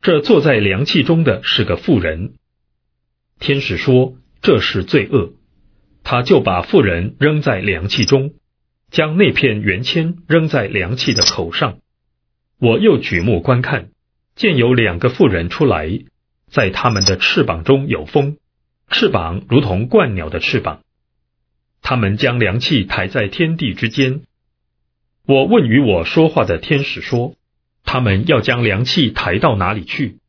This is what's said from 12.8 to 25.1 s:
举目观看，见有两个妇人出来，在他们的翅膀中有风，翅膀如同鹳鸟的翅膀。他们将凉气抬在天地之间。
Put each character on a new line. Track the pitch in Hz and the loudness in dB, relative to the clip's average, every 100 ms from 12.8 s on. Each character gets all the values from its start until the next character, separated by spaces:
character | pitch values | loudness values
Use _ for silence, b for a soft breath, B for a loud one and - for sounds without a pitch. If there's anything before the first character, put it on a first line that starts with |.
| 214 143 | 4 2
举 | - 85 | 0 -2
目 | 104 90 | 0 0
观 | 135 123 | 2 0
看， | 127 131 87 _ _ _ _ - | 0 -4 -8 _ _ _ _ -4
见 | 214 139 | 0 2
有 | 117 | 2
两 | 127 107 87 | 2 2 0
个 | 123 | -2
妇 | - 143 | 2 2
人 | 90 85 | 2 -4
出 | - 143 | 0 0
来， | 82 78 104 - _ _ _ _ | 0 -2 -8 -10 _ _ _ _
在 | - 92 | -2 -2
他 | 92 123 | 0 0
们 | 101 | 2
的 | 95 90 | 0 0
翅 | - - | 0 0
膀 | 110 82 82 | 0 -2 2
中 | 135 135 | 2 0
有 | 85 - | -6 -2
风， | 147 143 147 _ _ _ _ _ | -2 -2 -6 _ _ _ _ _
翅 | - - | -2 0
膀 | 98 82 90 - | 0 -4 -8 0
如 | 127 | 2
同 | 117 92 123 | 2 -2 0
鹳 | 220 143 | 2 2
鸟 | 95 78 | -2 -6
的 | 85 | -6
翅 | - 117 | -2 -2
膀。 | 95 76 _ _ _ _ _ _ _ _ _ _ | -4 -8 _ _ _ _ _ _ _ _ _ _
他 | - 127 | -4 -2
们 | 98 104 | 0 0
将 | 131 120 | 0 0
凉 | 101 113 | 0 0
气 | - 135 | 0 0
抬 | 95 - 92 | 0 -4 -4
在 | 135 101 | -4 -4
天 | - 160 165 | -2 -2 -2
地 | 117 | -4
之 | - 113 | -4 -4
间。 | 143 131 143 - _ _ _ _ _ _ _ _ | -2 -2 -4 -12 _ _ _ _ _ _ _ _